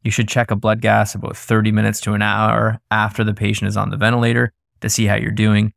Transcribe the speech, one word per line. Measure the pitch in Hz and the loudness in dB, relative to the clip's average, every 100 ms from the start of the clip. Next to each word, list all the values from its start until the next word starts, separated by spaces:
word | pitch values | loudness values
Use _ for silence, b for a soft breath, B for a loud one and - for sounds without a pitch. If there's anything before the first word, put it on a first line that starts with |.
You | 110 | -2
should | 104 110 | -2 0
check | 123 117 | -2 -2
a | 104 | 0
blood | 110 110 | 0 0
gas | 110 107 104 | 2 2 2
about | 98 - - | -4 -10 -12
thirty | - 110 107 | 0 2 2
minutes | 107 107 107 | 2 0 -2
to | - | -4
an | 104 | -2
hour | 104 104 110 113 110 110 _ | 0 2 2 2 0 -2 _
after | 107 107 - | -2 -2 0
the | 107 | -2
patient | 104 101 98 101 | 0 -2 -2 -2
is | 101 | -2
on | 101 | -4
the | 101 | 0
ventilator | 107 120 117 117 120 _ _ _ | 0 2 2 2 -2 _ _ _
to | 117 | -4
see | 113 107 | 0 0
how | |
you're | 104 110 | 0 -2
doing | 107 107 104 107 | 0 2 4 0